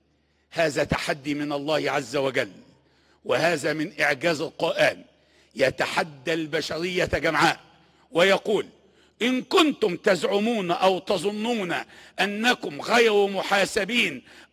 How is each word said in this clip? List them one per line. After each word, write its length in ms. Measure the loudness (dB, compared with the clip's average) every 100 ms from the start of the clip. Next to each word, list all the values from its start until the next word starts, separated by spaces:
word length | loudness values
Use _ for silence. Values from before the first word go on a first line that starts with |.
| _ _ _ _ _
هذا 340 | -2 0 0
تحدي 500 | 0 -2 -2 -4 -4
من 180 | -4 -4
الله 380 | -4 -2 0 0
عز 260 | -2 -2 -2
وجل، 360 | 0 0 -4 -8 -20 _ _ _ _ _
وهذا 480 | -2 2 2 0 -2
من 280 | -2 -4 -2
إعجاز 400 | -2 0 0 -2
القرآن. 640 | -4 -4 -2 2 2 0 -10 _ _ _ _
يتحدى 800 | 0 0 0 -2 -2 -4 -6 -4
البشرية 720 | -4 -2 -4 -4 -6 -4 -2
جمعاء 560 | -2 0 0 2 2 0 -8 _ _ _ _
ويقول: 560 | 2 4 4 2 -2 -2 -12 _ _ _ -4
إن 200 | -2 -2
كنتم 540 | 2 4 4 2 -2 0
تزعمون 760 | 0 2 2 0 0 0 -2
أو 280 | 2 2 2
تظنون 760 | -2 -2 -2 -2 -2 -2 -2 -4 -6 -14 -10 -4
أنكم 600 | -4 0 0 0 -4 -8
غير 460 | 0 4 4 4 2
محاسبين 960 | 0 0 0 2 -2 -2 0 0 -4 -14 -20 -2